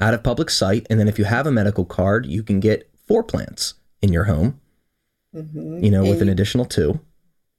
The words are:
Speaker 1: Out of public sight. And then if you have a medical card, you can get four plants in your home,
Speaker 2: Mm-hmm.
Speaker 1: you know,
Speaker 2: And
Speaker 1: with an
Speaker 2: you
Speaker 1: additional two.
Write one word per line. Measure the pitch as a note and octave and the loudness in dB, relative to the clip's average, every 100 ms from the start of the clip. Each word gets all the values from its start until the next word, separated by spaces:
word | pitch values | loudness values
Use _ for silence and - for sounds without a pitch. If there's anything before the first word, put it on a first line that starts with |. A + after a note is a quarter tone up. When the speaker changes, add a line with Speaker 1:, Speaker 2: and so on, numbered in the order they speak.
Speaker 1:
Out | G#2+ | -2
of | A2+ | 0
public | B2+ A#2 D#3+ | -2 -2 -2
sight. | - F#2+ A2 - | 0 0 0 0
And | A2 | 2
then | G#2+ | 2
if | G#2 | 2
you | |
have | G2+ A#2 D3+ | 0 0 0
a | |
medical | B2 G2+ G2 | 0 0 0
card, | F2+ - F#2 G#2+ C3 | -4 -2 0 0 -2
you | F2+ | -6
can | A2 G2 | -2 0
get | G#2 - - _ _ | 2 0 -4 _ _
four | - | -2
plants | A#3 - - - - - _ _ | 0 -6 -8 -10 -10 -10 _ _
in | G2+ | 0
your | E2+ | 2
home, | G2 D2+ G#2 - _ _ _ _ _ _ _ | 2 0 0 -4 _ _ _ _ _ _ _
Speaker 2:
Mm-hmm. | D#3+ D#3 D#3 D#3+ E3+ | -16 -14 -12 -12 -4
Speaker 1:
you | G3+ | 2
know, | G3 | 2
Speaker 2:
And | F#3+ | 2
Speaker 1:
with | E3+ | 2
an | E3+ | 2
Speaker 2:
you | |
Speaker 1:
additional | F#3 G#2 B2 | 2 0 -2
two. | B2 - F2 D#3 - _ _ _ _ | -2 0 0 -2 -6 _ _ _ _